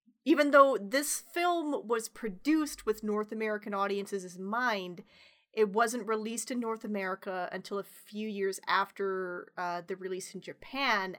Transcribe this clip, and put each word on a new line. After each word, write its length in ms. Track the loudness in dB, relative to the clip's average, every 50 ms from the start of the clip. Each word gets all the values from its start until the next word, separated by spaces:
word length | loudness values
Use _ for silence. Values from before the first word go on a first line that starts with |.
| _ _ _ _ _
even 260 | 4 6 6 6 8
though 260 | 10 10 10 10 6 2
this 400 | -2 0 0 0 0 0 -4 -6
film 680 | -8 -6 -2 0 2 2 2 2 0 -2 -4 -4 -2
was 200 | -2 -2 -2 -2
produced 800 | -6 -10 -8 -8 -8 -8 -2 2 2 4 4 2 0 -4 -4 -2
with 160 | -2 -2 0 -2
North 280 | -2 0 0 -2 -4
American 420 | -4 -4 -2 -2 -2 -4 -4 -4 -2
audiences 600 | -2 0 0 0 -2 -2 -4 -6 -6 -6 -10 -10
in 80 | -10 -6
mind, 600 | -4 -2 0 0 0 0 0 -4 -6 -10 -12 -16 _ -20 -20 -20 -20 _ _ _ _ _
it 160 | 2 2 4 6
wasn't 320 | 4 4 4 2 -2 -2
released 440 | -2 -2 -2 -2 -4 -6 -6 -6 -4
in 80 | -4 -4
North 240 | -2 -2 -4 -4 -4
America 640 | -4 -4 -2 -2 -2 -4 -4 -6 -6 -4 -4 -4 -6
until 280 | -6 -10 -8 -6 -6 -6
a 40 | -6
few 440 | -8 -16 -20 -20 -12 -8 -6 -6
years 320 | -4 -2 0 0 0 -2 -4 -2
after, 840 | 0 2 2 2 0 -2 -4 -4 -2 -2 -2 -4 -6 -6 -10 -12 -12 _
uh, 240 | -6 -4 -4 -4 -6 -6
the 80 | -8 -8
release 400 | -8 -6 -6 -6 -6 -8 -10 -12
in 60 | -12
Japan, 760 | -12 -12 -14 -14 -14 -10 -4 -2 0 2 2 2 0 -4 -6